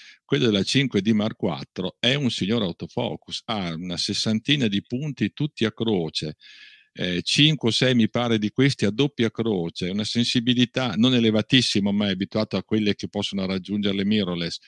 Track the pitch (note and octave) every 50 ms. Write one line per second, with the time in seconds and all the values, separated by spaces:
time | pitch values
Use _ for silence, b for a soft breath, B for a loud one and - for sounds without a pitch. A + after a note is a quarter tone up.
0 | B B B B _ - C#3 D3 C#3 A2+ G#2 G2 F#2+ - - C3+ C#3 B2 - G2+
1 | F#2+ A2+ A2 G#2+ G#2 A2+ - - A2+ F#2 D2+ C#2 D2 - - - F#2 F2+ - _
2 | - A#2+ C3+ D3 C#3 A2+ - - F2+ G2 A#2 A#2 G2+ E2+ - - E2+ - - A#2+
3 | B2 G2 D#2+ - _ - - - - - A2+ G2+ F2+ E2+ E2 E2 F#2 F2+ F2 -
4 | - - G2 - - A2+ A2 G#2+ - - D3 C#3+ B2 G#2 G2 G2 - - B2 B2+
5 | D#3 D3+ B2 - A2+ G2 - - - - - - A2+ G#2+ - - A2+ A2+ G#2 F2+
6 | D#2+ D2+ - - D#2+ D2+ D2+ B B B B B B B B B B B _ -
7 | F2+ F2+ F2+ F2+ - - - D3+ D3 D#3 D3+ - - A2+ - - C3+ B2+ B2+ A#2
8 | A2 - - A#2+ B2 A#2 A2+ G#2+ G#2+ G2+ - - C3+ C#3 - - - G2+ G#2 A#2+
9 | C#3+ C#3+ - - A2+ G#2+ - - A2 A2+ G2+ F2+ E2+ E2 - - F#2 F2+ G2 G#2
10 | G#2+ - - A#2 A#2+ - - B2+ A2+ B2+ A#2+ B2 B2 - - C3 B2+ A#2 E2 G#2
11 | A#2+ B2+ B2+ A#2+ A#2 A2 G#2+ A2 G#2 - C3+ B2+ - - - G#2 G2 G2+ G2+ G#2
12 | G#2 G2+ F#2+ F#2 F#2+ - - G#2+ A2 - - F#2+ - - G#2+ A2 G#2 G2+ G2 -
13 | - - - G#2 G2 - G2+ G2 F#2+ F#2 F#2+ F#2+ F2+ F#2+ G#2 G#2 G2+ G2+ F#2+ G2
14 | G2 G#2 A2 G#2+ G2 F2+ F2 E2+ E2+ E2+ - B B